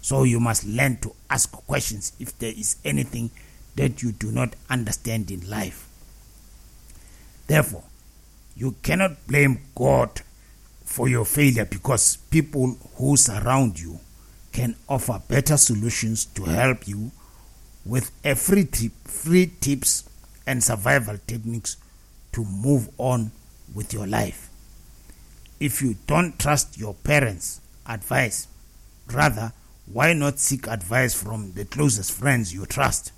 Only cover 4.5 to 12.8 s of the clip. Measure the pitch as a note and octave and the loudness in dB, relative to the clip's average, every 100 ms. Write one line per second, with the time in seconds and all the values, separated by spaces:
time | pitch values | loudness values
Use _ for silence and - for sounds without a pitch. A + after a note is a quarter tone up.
4.5 | - - C3 G#2+ - - A2+ F#2+ F#2+ F2 | -6 -6 -4 -2 -6 -4 -4 -4 -8 -8
5.5 | G#2+ F#2 - - - - - - - - | -6 -8 -10 -20 -20 -20 -20 -20 -20 -20
6.5 | - - - - - - - - - - | -20 -20 -20 -20 -20 -20 -20 -20 -20 2
7.5 | D3+ - - - - - - - - - | 2 2 -4 -14 -20 -20 -20 -20 -20 -20
8.5 | - B2+ G#2+ - E3+ F#3+ D3 - C#3 C#3+ | -6 -6 -4 0 2 2 -2 0 4 4
9.5 | A#2+ - - C3 C3+ A#2+ - - - - | 2 -6 0 2 4 2 -4 -16 -20 -20
10.5 | - - - - - B2+ B2 G#2+ D3+ C#3+ | -20 -20 -18 -12 -2 0 2 0 4 4
11.5 | A#2 G2+ F#2 - B2 - - - D#3+ D#3 | 4 -2 -4 -2 2 2 0 2 2 2
12.5 | D3 C3 A#2+ | 0 0 -2